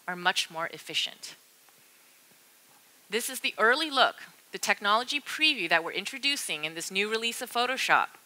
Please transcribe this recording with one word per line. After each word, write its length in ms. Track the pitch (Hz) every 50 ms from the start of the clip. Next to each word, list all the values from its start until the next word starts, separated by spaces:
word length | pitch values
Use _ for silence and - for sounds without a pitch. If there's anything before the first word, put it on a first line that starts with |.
| _
are 80 | - 180
much 360 | 180 175 180 190 - - -
more 180 | 170 160 165 -
efficient. 640 | - 151 - - 156 - - - - - - - - - _ _ _ _ _ _ _ _ _ _ _ _ _ _ _ _ _ _ _ _ _ _ _ _ _ _ _ _ _ _ _ _ _ -
This 220 | 196 226 233 -
is 80 | 262 240
the 160 | - 262 -
early 320 | - 214 226 247 294 320 311
look, 280 | 277 269 220 120 - - - - - - _ _
the 80 | - 190
technology 600 | - 208 202 - 208 202 208 226 247 247 285 294
preview 480 | - - - - 311 311 294 233 175 165
that 140 | 170 165 165
we're 80 | 165
introducing 720 | - 175 202 - - 269 240 277 285 269 - - 170 151 151
in 100 | 156 160
this 160 | 165 160 -
new 180 | 190 190 202 214
release 320 | 220 226 226 233 226 -
of 100 | 254 233
Photoshop. 580 | - 240 240 247 262 240 - - 160 127 - - - - -